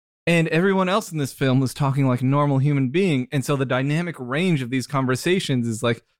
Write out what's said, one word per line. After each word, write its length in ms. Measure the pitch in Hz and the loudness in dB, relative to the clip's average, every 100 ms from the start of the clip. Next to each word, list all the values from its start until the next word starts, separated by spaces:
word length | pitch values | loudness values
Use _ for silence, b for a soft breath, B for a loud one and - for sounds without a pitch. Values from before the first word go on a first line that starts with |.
| _ _ 160 | _ _ 0
And 220 | 170 165 | 2 2
everyone 400 | 156 196 190 185 | 2 2 2 2
else 240 | 208 - | 0 -2
in 60 | 156 | -4
this 140 | 135 | -6
film 300 | - 135 127 | -2 2 2
is 120 | 127 | 2
talking 340 | - 139 135 135 | 0 0 2 2
like 140 | 123 | 2
a 40 | 127 | 2
normal 320 | 143 147 135 | 2 2 2
human 300 | 143 143 127 | 2 2 0
being. 380 | 160 196 135 123 | 0 2 0 -2
And 140 | 147 | -4
so 100 | 127 | -2
the 100 | 139 | -2
dynamic 520 | 131 127 135 156 175 151 | 0 -2 0 -2 -4 -8
range 440 | 123 139 185 151 | -6 -2 0 0
of 80 | 120 | 0
these 180 | 131 - | -4 -2
conversations 800 | 139 127 123 170 190 - 127 117 | -2 0 0 0 0 0 -2 -2
is, 120 | 110 | -2
like, 220 | 117 117 _ | -2 -2 _